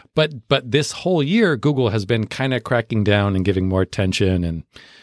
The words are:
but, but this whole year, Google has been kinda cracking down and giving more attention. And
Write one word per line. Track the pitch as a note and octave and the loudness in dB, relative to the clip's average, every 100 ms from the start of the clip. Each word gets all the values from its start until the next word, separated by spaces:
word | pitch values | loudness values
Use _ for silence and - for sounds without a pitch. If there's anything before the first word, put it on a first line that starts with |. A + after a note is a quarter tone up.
| - - | -4 -2
but, | D#3 C3 - | -2 -4 -2
but | C3+ B2+ | -2 2
this | C3+ D3 | 0 0
whole | - F3+ F3+ | -4 -2 0
year, | C#3+ G#3+ G3+ C3+ | 2 2 2 2
Google | D3 C3 A#2+ | 0 2 0
has | G#2+ G2 | 0 0
been | A#2 G#2+ | -2 -2
kinda | - C3 B2+ | -4 -2 -2
cracking | - A#2+ A2+ A2 | -2 -2 0 -2
down | G2+ G#2 G2+ F#2+ | 2 2 2 0
and | |
giving | F#2 F#2 F#2 | 0 0 0
more | F#2 | 0
attention. | F#2 - F#2+ - F#2+ F#2 | -2 -2 -2 0 0 0
And | E2+ E2 - - - - | -2 -6 -10 -20 -20 -20